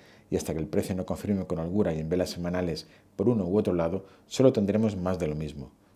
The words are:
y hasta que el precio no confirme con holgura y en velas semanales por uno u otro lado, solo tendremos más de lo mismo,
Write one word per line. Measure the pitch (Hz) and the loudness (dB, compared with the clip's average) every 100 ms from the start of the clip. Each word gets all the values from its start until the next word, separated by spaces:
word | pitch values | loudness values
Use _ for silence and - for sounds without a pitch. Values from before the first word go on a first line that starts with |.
| - - - | -20 -20 -4
y | 82 | -4
hasta | - | -2
que | 78 | -4
el | 78 | -2
precio | 101 101 92 | -2 -2 -4
no | 90 | -4
confirme | 82 101 98 90 | -4 -2 -2 -2
con | 85 | -4
holgura | 82 101 92 | -2 0 0
y | 78 | 0
en | 78 | 0
velas | 90 87 | 0 0
semanales | 87 87 90 90 76 - - _ | -2 -4 -2 -2 -4 -10 -20 _
por | - 104 | 0 2
uno | 113 87 | 2 2
u | 101 | 2
otro | 101 | 2
lado, | 87 82 95 - - - | 0 0 -2 -8 -20 -8
solo | - 131 | 6 6
tendremos | 120 101 107 110 98 | 6 2 2 2 0
más | 90 90 | -2 -2
de | 82 | -2
lo | 76 | -4
mismo, | 78 73 65 - _ | -6 -8 -14 -18 _